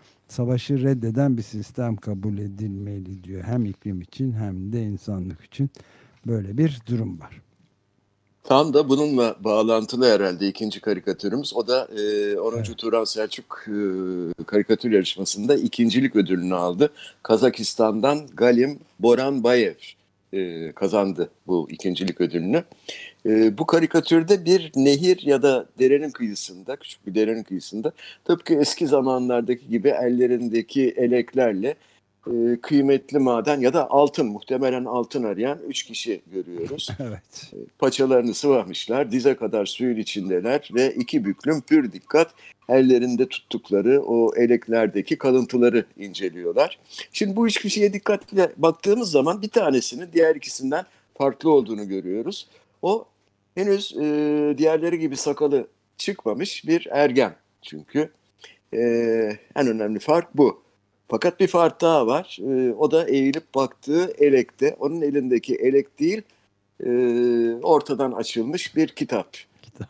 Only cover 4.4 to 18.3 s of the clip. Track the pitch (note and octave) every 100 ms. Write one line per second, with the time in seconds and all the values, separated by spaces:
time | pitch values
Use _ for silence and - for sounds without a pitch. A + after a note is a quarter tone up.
4.4 | G#2 F#2 F#2+ A#2 G#2+ G2 - G2 F#2 E2
5.4 | _ - C#3 - - _ _ _ A#2 A2+
6.4 | G2 A2+ D#3+ C3 A2+ A#2+ G#2+ E2+ - -
7.4 | - _ _ _ _ _ _ _ _ _
8.4 | - C3+ D#3+ D3 C#3+ C3+ D3+ C3 A#2 -
9.4 | G#2+ G#2+ A2 A2+ G#2+ B2 B2 G#2 G2 F2
10.4 | G2 - G#2+ G2+ A2 F#2 G2+ F2+ G2+ B2
11.4 | C#3+ - G#2+ B2+ - G#2+ G#2 G#2 G#2 G2+
12.4 | A2 A#2 A2 A#2 A2+ A2+ G#2+ G#2+ G#2+ -
13.4 | - - - G#2 G2+ F#2 F#2 F2+ E2+ F2
14.4 | D#2+ G#2 G2+ A2 A#2+ G#2 F2+ F#2+ F#2 G2+
15.4 | A#2 C#3+ A#2 - A#2 A2+ C3+ A2 F#2 F#2
16.4 | F2+ F#2 F2+ F2 D3 - - - - A2
17.4 | B2 - G#2+ - A2 G#2+ C3 D3 D3